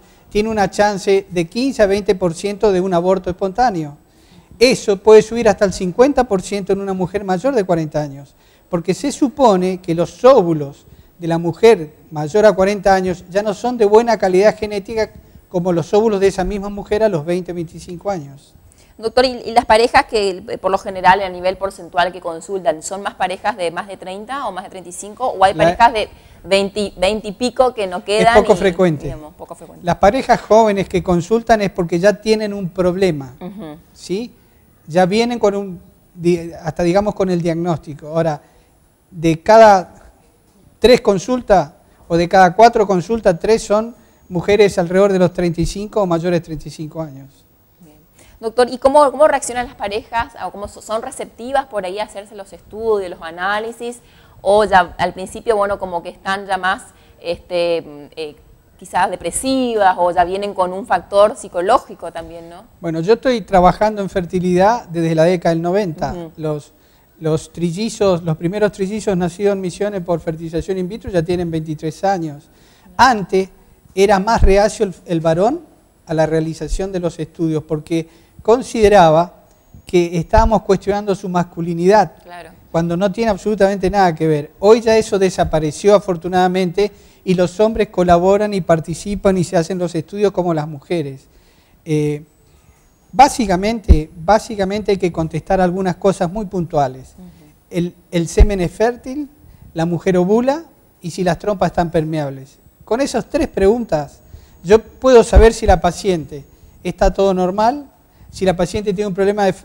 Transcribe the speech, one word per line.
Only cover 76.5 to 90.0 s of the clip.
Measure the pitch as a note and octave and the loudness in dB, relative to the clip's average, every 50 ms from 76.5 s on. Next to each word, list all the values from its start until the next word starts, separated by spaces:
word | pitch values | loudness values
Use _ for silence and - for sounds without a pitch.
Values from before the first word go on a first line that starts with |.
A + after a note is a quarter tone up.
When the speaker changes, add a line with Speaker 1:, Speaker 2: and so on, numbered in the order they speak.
| D#3 - D#3+ D3 - - F#3+ G3 | -6 -8 -6 -6 -4 -4 -4 -6
Speaker 1:
de | F#3+ F3+ | -6 -4
los | F3 E3 - - | -6 -6 -6 -6
estudios | D#3 - _ - E3+ D#3+ D#3 D3+ | -12 -12 _ -4 -4 -2 -2 -4
porque | D3+ - E3 D3+ D#3 - E3 E3 D#3+ - _ _ _ _ _ - | -4 -4 -6 -6 -4 -4 -4 -4 -4 -8 _ _ _ _ _ -6
consideraba | - G#3+ A3+ C4 A3+ - - A#3 G#3+ G3+ G#3 G3 E3+ D#3+ D#3 E3 F3 F3 - - _ _ _ _ _ _ - - _ | 0 2 2 2 0 -4 0 2 4 6 8 8 8 8 6 4 2 0 -6 -18 _ _ _ _ _ _ -20 -20 _
que | - - F3 F3 E3+ F3+ E3 | 0 0 0 0 2 -2 -4
estábamos | D#3 - - A3 A3+ A3 A3 F#3 | -2 2 2 4 4 4 2 0
cuestionando | - - F#3+ - - G3 G3+ G3+ G#3 G#3 F#3+ | 2 0 -2 0 0 -4 -4 -4 -2 -4 -4
su | G3 - F#3 | -4 -6 -4
masculinidad, | F3+ F3 E3+ F3 - E3+ E3 F3 E3+ E3 F3 F#3 G#3 A3 F3+ E3 - - _ | -2 -2 -4 -4 -6 -8 -6 -6 -4 0 2 4 4 4 4 2 -4 -14 _
Speaker 2:
Claro. | F3 F3 F3 E3 D#3+ - _ _ _ | -20 -20 -20 -20 -20 -20 _ _ _
Speaker 1:
cuando | - E3 E3+ E3+ E3+ | -4 -2 -2 -2 -2
no | F3 G3+ G#3 | -2 -2 -2
tiene | F#3 A3+ A3+ A3+ | -2 -2 -2 -2
absolutamente | G3 F3 - G#3 G#3+ G3 G3 F#3+ G3+ F#3+ F#3+ F#3 | -2 -2 -2 -4 0 2 2 2 2 0 -2 0
nada | G3 G3+ F#3+ F3 D#3+ | 2 2 2 2 2
que | - D#3+ | 0 0
ver. | D#3+ D#3 D3 D3 - _ _ | 0 0 -2 -4 -8 _ _
Hoy | G3 G3+ A3+ B3 | 4 4 4 4
ya | A3 A3+ A3 A3 | 4 2 2 2
eso | G#3+ - G#3+ F#3+ | 2 0 0 0
desapareció | F#3+ F#3 F#3 - E3+ D#3+ - D#3 D#3 D3+ D3 - - G3+ G#3 | 0 0 0 0 -2 0 0 -2 -2 -2 -6 0 2 4 4
afortunadamente | G3 - - F3 E3 D#3+ F3+ F#3 F3+ F#3 F#3 F3+ F#3+ F#3+ F3 D#3+ G3+ G#3 G3+ - - - - _ _ _ | 4 2 -2 -6 -6 -6 -2 0 2 2 2 2 0 -2 -2 0 -2 -2 -2 -4 -12 -20 -20 _ _ _
y | G3 F3+ | -2 0
los | F#3 F3+ F3 - - | 2 0 0 2 2
hombres | G#3+ A3 A3+ A3+ G#3 - | 0 2 2 -2 -4 -2
colaboran | - F#3 F3+ F3+ F3 F3 F3+ F#3+ G3+ G3+ G#3+ G#3 | 0 0 4 4 4 4 4 2 2 2 0 -2
y | G3+ F#3+ | -2 -4
participan | E3 - E3 E3 D#3 F3+ D#3+ - - G3+ G3+ F#3+ - G3 F#3+ F#3 | 0 0 0 0 0 -8 -10 -10 -8 -8 -8 -2 0 0 2 2
y | D#3+ | -2
se | - F#3+ | 0 0
hacen | F3 D#3+ - F#3+ F3+ | -2 -2 -2 -4 -4
los | F3+ E3+ F3 | -4 -4 -6
estudios | D#3+ | -8